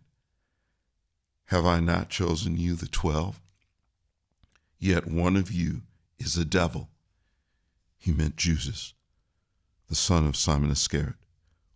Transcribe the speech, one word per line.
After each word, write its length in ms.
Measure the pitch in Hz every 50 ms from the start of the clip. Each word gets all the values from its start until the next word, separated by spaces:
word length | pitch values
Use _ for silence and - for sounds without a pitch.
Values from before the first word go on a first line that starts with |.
| _ _ _ _ _ _ _ _ _ _ _ _ _ _ _ _ _ _ _ _ _ _ _ _ _ _ _ _ _
"Have 200 | - 92 87 82
I 140 | 87 87 85
not 280 | 85 85 85 90 - -
chosen 480 | - - 90 85 80 80 - 87 82
you, 200 | 85 85 87 85
the 120 | 85 - -
twelve? 520 | - - - 80 76 78 85 101 104 - _ _ _ _ _ _ _ _ _ _ _ _ _ _ _ _ _ _ _ _ _ _ _ _ _ _ _ -
Yet 300 | 90 95 90 82 80 80
one 280 | 80 85 87 92 95
of 140 | 98 92 95
you 320 | 90 87 82 76 - 120 - - _ _ _ _ _ -
is 180 | - 73 80
a 80 | 85 82
devil." 440 | 76 - 90 85 82 - - - - _ _ _ _ _ _ _ _ _ _ _ _ _ _ _ _ _ _ _ _ _ _
He 140 | - 90
meant 240 | 76 71 78 76 -
Judas, 580 | - - 85 80 78 - 67 - - - - - _ _ _ _ _ _ _ _ _ _ _ _ _ _ _ _ _ _ -
the 80 | 80
son 280 | - - - 87 82 78
of 120 | 73 71
Simon 340 | - - 80 73 71 73 73
Iscariot, 460 | 71 - - - 78 71 76 - - _ _ _ _ _ _ _ _ _ _ _ -